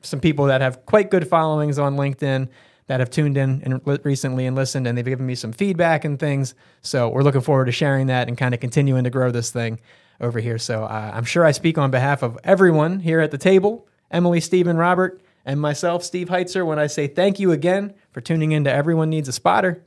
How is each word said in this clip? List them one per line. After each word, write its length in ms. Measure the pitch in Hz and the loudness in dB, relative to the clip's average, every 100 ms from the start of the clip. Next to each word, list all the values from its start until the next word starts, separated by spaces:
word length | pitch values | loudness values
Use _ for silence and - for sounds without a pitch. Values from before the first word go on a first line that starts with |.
some 180 | - 139 | -10 -2
people 260 | 156 143 139 | 0 2 2
that 140 | 131 | 2
have 220 | 131 120 - | 0 -4 2
quite 240 | 214 202 | 2 4
good 160 | 185 156 | 0 2
followings 500 | 165 160 151 151 143 | 2 2 0 0 0
on 200 | 143 139 | 0 0
LinkedIn 520 | 139 135 143 135 131 - _ _ - | -2 -2 -2 -2 -4 -10 _ _ -6
that 120 | 131 | -2
have 120 | 120 | 0
tuned 260 | - 147 139 | 0 0 2
in 240 | 135 131 | 0 0
and 160 | 135 131 - | -2 -4 -2
li-, 140 | 139 | -2
recently 460 | 143 135 135 127 127 | 0 -2 -2 -2 -2
and 80 | 131 | -2
listened, 320 | 131 135 123 | -2 -2 -2
and 100 | 120 | -2
they've 80 | 120 | -2
given 220 | 127 131 | -4 -4
me 80 | 123 | -6
some 160 | 113 | -8
feedback 520 | 113 202 175 170 156 | -4 -2 2 2 2
and 140 | 156 143 | 0 -2
things. 380 | 151 139 131 - _ _ | -2 0 -2 -6 _ _
So 280 | - 131 117 | -4 -2 0
we're 120 | 131 | 2
looking 200 | 139 135 | 2 2
forward 240 | 123 139 127 | 2 2 2
to 60 | |
sharing 360 | 120 147 135 135 | 0 0 2 0
that 200 | 127 120 | 0 -2
and 80 | 120 | -2
kinda 220 | 127 120 | -2 -2
continuing 460 | 127 147 139 127 | -2 0 2 2
to 80 | 123 | 0
grow 180 | 131 127 | 0 0
this 220 | 120 117 | 0 -4
thing 280 | 123 117 110 _ _ _ - | -4 -6 -8 _ _ _ -8
over 200 | 120 120 | -6 -4
here. 180 | 117 113 | -4 -6
So, 260 | - 113 107 | -4 -6 -6
uh, 260 | 110 107 | -8 -6
I'm 120 | 110 117 | -6 -2
sure 200 | 170 165 | 4 4
I 60 | |
speak 260 | 139 165 160 | 4 0 0
on 140 | 139 | 0
behalf 320 | 127 135 143 | 0 0 -2
of 160 | 120 117 | -4 -4
everyone 580 | - 190 185 156 156 190 | 0 4 4 4 0 -2
here 180 | 165 160 | -2 0
at 100 | 156 | 0
the 80 | 143 | 0
table, 500 | 185 190 202 233 - _ _ | 4 4 4 -4 -12 _ _
Emily, 300 | 170 175 170 | 0 2 2
Stephen, 380 | 165 185 175 165 | 2 0 2 2
Robert, 440 | 175 180 185 - _ _ 131 | 2 2 0 -4 _ _ -6
and 160 | 143 | -4
myself, 420 | 147 143 175 175 | -2 -2 -2 -2
Steve 260 | 175 185 175 | -4 -8 -4
Heitzer, 360 | 185 180 190 170 | -4 -2 -2 -2
when 140 | 151 | -2
I 80 | 151 | -2
say 180 | - 143 | -2 -4
thank 340 | - 196 196 | 0 0 2
you 120 | 190 | 0
again 420 | 151 170 190 202 - _ | 2 2 0 -2 -10 _
for 80 | - | -12
tuning 300 | - 165 156 | -4 0 2
in 120 | 156 | 2
to 100 | 139 | 2
Everyone 380 | 135 151 165 156 | 2 2 0 0
Needs 180 | 156 135 | -2 -4
a 20 | |
Spotter. 520 | - 175 208 190 165 | -2 2 2 2 -2